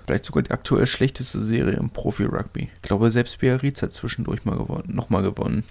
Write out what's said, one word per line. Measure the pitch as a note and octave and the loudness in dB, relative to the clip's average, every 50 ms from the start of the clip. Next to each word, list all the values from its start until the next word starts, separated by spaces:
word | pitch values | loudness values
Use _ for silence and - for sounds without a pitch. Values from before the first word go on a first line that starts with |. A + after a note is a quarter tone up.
| - | -2
Vielleicht | - - G#2+ - | 0 0 0 0
sogar | - - - - | 0 2 2 2
die | - | 2
aktuell | - - - - - - - | -2 -4 0 2 4 4 4
schlechteste | - - - B2+ C3+ - - B2+ - - G2+ | 4 2 2 2 0 0 -2 -4 -4 -2 -2
Serie | G#2+ G#2+ A2+ A#2 - - - | 0 0 2 2 2 2 2
im | - - - | 0 -2 -4
Profi-Rugby. | - - - - - - G#2 - - - - - - - - - - | -4 -4 -4 -2 0 0 0 0 0 -2 -4 -6 -6 -6 -8 -8 -10
Ich | - - | -8 -4
glaube, | - G2+ G2+ A2+ A#2 | -2 2 4 4 4
selbst | A2 A#2+ B2 - - - | 4 4 0 0 -2 0
Biarritz | C3 B2+ B2+ B2+ C#3 C#3 C#3 - | 2 2 2 2 0 -2 -2 -2
hat | - - - | -4 -4 -4
zwischendurch | - - - - - - - - - - | -4 -6 -4 -4 -4 -4 -4 -4 -2 -2
mal | - - | -2 -2
gewonnen, | - - - - - - - - | -2 -2 -4 -4 -6 -6 -4 -4
noch | - - - | -4 0 2
mal | - F#2+ G2 | 2 2 2
gewonnen. | F#2+ - - - - A#2+ - A#2 - | 2 0 -2 -2 0 0 -2 -2 -2